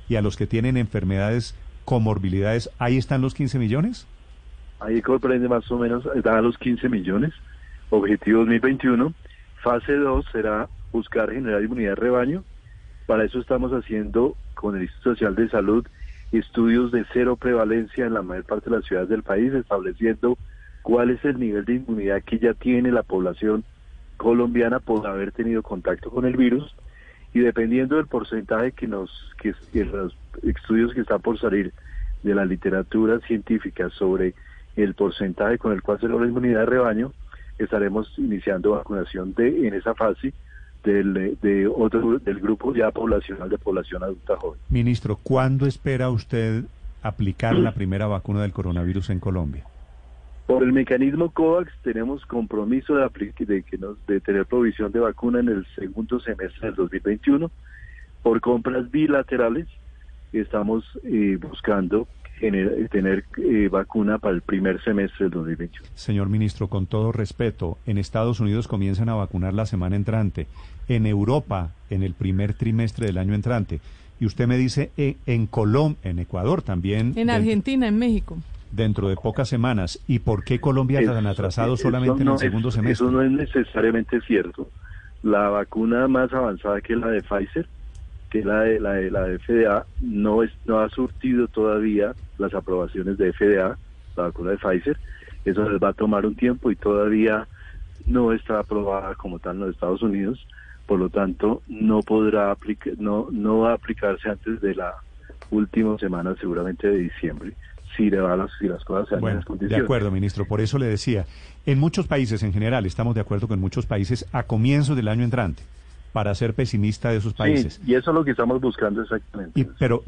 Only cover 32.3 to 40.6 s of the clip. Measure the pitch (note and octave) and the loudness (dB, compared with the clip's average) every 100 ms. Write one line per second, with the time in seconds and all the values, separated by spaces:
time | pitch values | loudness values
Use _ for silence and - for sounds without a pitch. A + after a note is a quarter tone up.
32.3 | G2+ F#2+ F2+ G2 F#2+ F2+ A2 A2 A#2 - | 2 2 0 0 -2 0 2 2 2 0
33.3 | A2+ - A2 G2 - F2+ - F#2+ F#2+ F#2 | -4 0 -2 -2 -4 -6 0 0 2 0
34.3 | - - - - - G2+ - G2+ - G2 | -4 -18 -20 -10 0 0 2 0 0 -4
35.3 | F2 G#2 A#2 A2+ G2 - G2+ A#2 A#2 A#2+ | 0 0 2 0 -2 0 0 0 2 2
36.3 | A#2+ B2 A2 A#2 B2+ B2 G#2+ C3 - - | 2 2 4 4 4 4 2 -2 -6 -18
37.3 | - - - G#2+ G#2+ G2+ G#2 G#2 - C3 | -18 -14 -6 -2 0 0 0 -4 -4 -2
38.3 | G2 G#2 F#2 G2 G#2 - G2+ E2+ F#2+ F#2 | -2 -2 0 2 0 -2 -6 -4 -6 -6
39.3 | F#2 A#2+ D#3+ A#2+ G2 A2+ A2+ A2 F#2 C3+ | 2 2 4 0 0 -4 0 0 0 -4
40.3 | - - - | -8 -18 -20